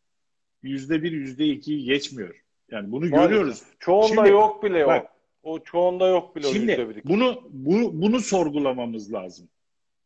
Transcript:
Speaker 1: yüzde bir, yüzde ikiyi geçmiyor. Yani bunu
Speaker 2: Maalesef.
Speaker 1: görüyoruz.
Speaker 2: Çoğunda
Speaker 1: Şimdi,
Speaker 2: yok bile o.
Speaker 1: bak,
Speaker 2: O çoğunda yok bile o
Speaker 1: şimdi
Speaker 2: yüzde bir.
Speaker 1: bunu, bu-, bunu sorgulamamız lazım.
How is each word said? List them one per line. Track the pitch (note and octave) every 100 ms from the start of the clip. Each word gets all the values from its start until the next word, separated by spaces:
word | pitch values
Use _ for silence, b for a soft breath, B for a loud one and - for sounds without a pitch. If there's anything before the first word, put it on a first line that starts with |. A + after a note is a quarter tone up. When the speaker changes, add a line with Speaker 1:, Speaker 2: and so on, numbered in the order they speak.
| _ _ _ _ _ _
Speaker 1:
yüzde | C3+ C#3 C3+ D#3+
bir, | E3
yüzde | D#3+ C3+ B2+ D3+
ikiyi | C3+ D3+ D3+
geçmiyor. | B2 C#3 - C3 F2+ - _ _ -
Yani | A2 G2+
bunu | B2 E3+
Speaker 2:
Maalesef. | C#3+ E3+
Speaker 1:
görüyoruz. | G#3+ D3+ A2 - _
Speaker 2:
Çoğunda | - G3 A3
Speaker 1:
Şimdi, | A3 G3+
Speaker 2:
yok | G3+ G#3+ G#3
bile | G#3 E3+
o. | D3+
Speaker 1:
bak, | C#3+ - _ _ _
Speaker 2:
O | D#3 D#3+
çoğunda | - E3+ F3+ F3+ F#3
yok | F3+ F3+ D#3+
bile | D3
o |
Speaker 1:
şimdi | G3+ A3+
Speaker 2:
yüzde | C#3+ A2+
bir. | G#2+
Speaker 1:
bunu, | C#3 G3 B3+ G#3+ -
bu-, | C#3 C3+ G#3 A#3 D#3+
bunu | G3+ B3
sorgulamamız | G#3 F#3+ D#3+ D3 C#3 B2+ A#2+ A2+ G2+
lazım. | A2 F#2 F2 F2 _ _ _ _ _